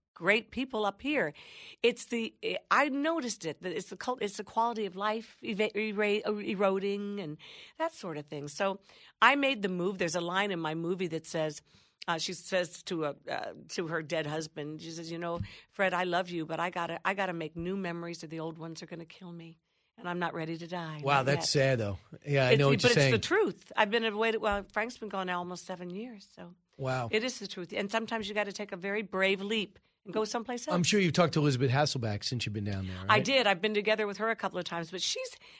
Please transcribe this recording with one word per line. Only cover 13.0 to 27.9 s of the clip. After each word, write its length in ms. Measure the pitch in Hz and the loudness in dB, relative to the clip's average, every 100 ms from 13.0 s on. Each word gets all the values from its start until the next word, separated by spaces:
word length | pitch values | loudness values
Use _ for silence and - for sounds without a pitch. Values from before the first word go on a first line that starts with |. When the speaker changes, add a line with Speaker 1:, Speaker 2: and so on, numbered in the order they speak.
| 151 | -2
Speaker 1:
a, 80 | 139 135 | -4 -6
uh, 220 | 131 - 78 147 | -6 -6 -12 -10
to 160 | - 165 | -6 -2
her 140 | 165 | -4
dead 240 | 151 165 147 | -2 -2 -2
husband, 540 | 156 156 - 147 156 | -4 -6 -8 -8 -8
she 100 | 165 | -10
says, 200 | 165 165 | -10 -10
"You 80 | 165 | -6
know, 220 | 170 170 - - - | -4 -6 -8 -12 -14
Fred, 200 | - 190 | 0 2
I 120 | 180 | 2
love 260 | 180 175 180 | 2 0 0
you, 160 | 175 160 | -4 -4
but 140 | 160 | -2
I 100 | 175 | -2
gotta, 300 | 175 170 165 | -2 -4 -2
I 100 | 185 | -2
gotta 180 | 196 190 | 0 0
make 240 | 170 160 165 | -2 -4 -4
new 200 | 175 196 | -4 -2
memories, 460 | 180 170 170 170 | -2 -4 -6 -8
or 60 | 160 | -8
the 100 | 160 | -6
old 180 | 160 165 | -6 -6
ones 220 | 165 160 | -10 -10
are 60 | 170 | -12
gonna 180 | 170 | -12
kill 280 | 165 - 180 | -14 -16 -14
me, 260 | 170 165 165 _ _ _ _ | -14 -16 -20 _ _ _ _
and 100 | 180 | -6
I'm 120 | 175 | -2
not 120 | 170 | -2
ready 240 | 170 160 165 | -2 -4 -6
to 120 | 170 | -6
die." 320 | 175 165 156 | -6 -6 -2
Speaker 2:
Wow, 140 | 139 139 | 4 6
Speaker 1:
Not 100 | 131 | 6
Speaker 2:
that's 260 | 143 - 147 | 2 4 4
Speaker 1:
yet. 60 | |
Speaker 2:
sad, 160 | 135 127 | 6 4
though. 180 | 104 98 - - | 0 -4 -10 -14
Yeah, 220 | 147 139 127 | 0 4 6
I 40 | |
Speaker 1:
It's, 80 | 139 | 8
Speaker 2:
know 80 | 139 | 8
what 120 | 139 | 6
Speaker 1:
but 40 | |
Speaker 2:
you're 80 | 247 | 6
saying. 180 | 226 135 | 8 8
Speaker 1:
it's 140 | 117 - | 6 4
the 60 | |
truth. 380 | 381 359 - - - | 4 2 0 -6 0
I've 140 | 214 | 2
been 140 | 233 | 4
away. 320 | 226 208 226 220 | 0 2 2 2
Well, 280 | 214 202 196 | 2 0 -2
Frank's 240 | 214 226 - | -2 -4 -4
been 100 | 214 | -6
gone 180 | 190 185 | -4 -2
now 120 | 180 | -2
almost 280 | 180 175 - | -4 -8 -8
seven 240 | 180 180 | -10 -8
years, 380 | 185 247 208 - - | -8 -10 -14 -20 -18
so 180 | 175 180 _ - | -18 -18 _ -6
Speaker 2:
Wow. 320 | 131 127 117 | -2 -2 0
Speaker 1:
it 140 | 214 | 0
is 160 | 247 - | 0 -6
the 80 | 202 | -10
truth. 240 | - 175 - | -10 -6 -4
And 140 | 202 | -2